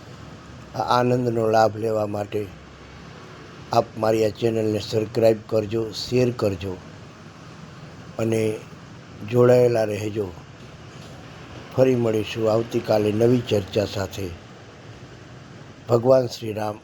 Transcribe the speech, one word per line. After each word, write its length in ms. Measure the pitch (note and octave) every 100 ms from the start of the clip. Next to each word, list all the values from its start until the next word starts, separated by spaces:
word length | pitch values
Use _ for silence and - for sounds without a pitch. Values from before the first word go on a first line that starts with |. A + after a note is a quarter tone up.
| - - - - - - - -
આ 240 | - B2
આનંદનો 480 | B2 B2 B2 A2+ A2
લાભ 280 | A2 A2 G#2+
લેવા 300 | A2 G#2+ G#2+
માટે 380 | G#2 G#2 G#2+ G2+ - - - - - - - - - - - -
આપ 120 | A#2 A2+ A2
મારી 280 | A2 A2+ G#2+
આ 40 |
ચેનલને 500 | G2 A#2 A2+ A2 G#2+
સબસ્ક્રાઇબ 580 | G2+ A2+ G#2+ B2 A2+ A2 -
કરજો, 440 | A2 G#2 A2+ A2
શેર 400 | F#2+ - B2 B2
કરજો 460 | A#2+ G#2+ F#2+ F#2+ F2+ - - - - - - - - - - - - - -
અને 380 | A2+ A2+ A2 G#2+ - - - - - - G#2
જોડાયેલા 520 | B2 B2 B2 B2 A#2
રહેજો. 480 | G#2+ G#2 G#2+ G#2 F#2+ D#2+ - - - - - - - - - - - - - -
ફરી 200 | C3 B2
મળીશું 580 | A2+ A2 G2+ A#2 A2
આવતીકાલે 580 | A2 A#2 A#2+ A2 A2 G#2+
નવી 300 | G#2+ A#2 B2 -
ચર્ચા 360 | G#2 F#2+ A2 G2
સાથે. 440 | G2+ F#2+ - F#2+ F2 - - - - - - - - - - - - - - -
ભગવાન 380 | A#2+ A#2+ C3 B2
શ્રી 260 | - A2+
રામ 260 | G#2 G#2+ G#2+